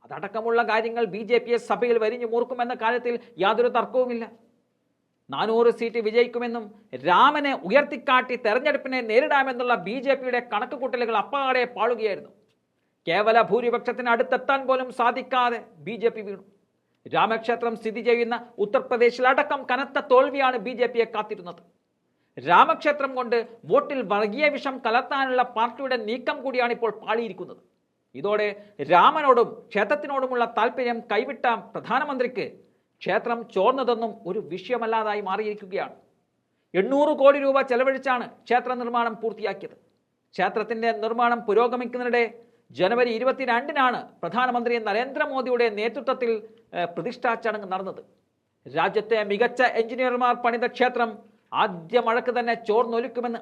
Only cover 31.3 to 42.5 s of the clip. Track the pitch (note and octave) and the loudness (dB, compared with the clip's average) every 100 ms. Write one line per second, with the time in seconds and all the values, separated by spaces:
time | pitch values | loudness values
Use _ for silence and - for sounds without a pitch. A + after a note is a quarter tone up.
31.3 | B3+ B3+ A3+ - E3 - A#3+ D4 C4 B3 | -2 -2 -2 -4 -10 -2 -2 0 -2 -2
32.3 | B3 B2+ - _ _ _ _ - G3 A#3+ | -4 -8 -10 _ _ _ _ -2 -2 -2
33.3 | A#3 A3+ G3 G3+ C4+ A#3+ A#3 A3+ G3+ E3+ | -4 -4 0 2 2 0 0 -2 -8 -8
34.3 | G#3 D3+ F3 - B3 A3+ A3+ G#3+ G#3 G3 | -8 -8 -10 -4 -4 -2 -2 -2 -4 -4
35.3 | G3 G#3+ G#3 G3 F#3+ C#3 - _ _ _ | -4 -4 -8 -8 -6 -6 -10 _ _ _
36.3 | _ _ _ _ F3 G#3 C#4 D4+ C#4 C#4 | _ _ _ _ -2 2 2 2 6 6
37.3 | C#4 C#4 C4+ C4 A#3+ C4 C4 C4+ B3 F#3 | 6 4 2 2 0 0 0 -2 -2 -4
38.3 | - - A#3+ B3 B3 A#3+ A#3+ A#3 A3 A3 | -12 -2 -2 0 -6 -4 -2 -2 -4 -6
39.3 | G3+ G#3 G3 F3 - _ _ _ _ _ | -4 -6 -6 -12 -18 _ _ _ _ _
40.3 | - F#3 G#3+ G#3+ A3+ A3+ A3 A3 A#3 A#3+ | -2 0 0 -4 -2 -2 -2 -2 0 2
41.3 | A#3 - G3+ A#3+ B3 B3 B3 B3 A#3+ A3+ | 0 2 2 2 0 -6 -6 0 0 0
42.3 | - - | -4 -20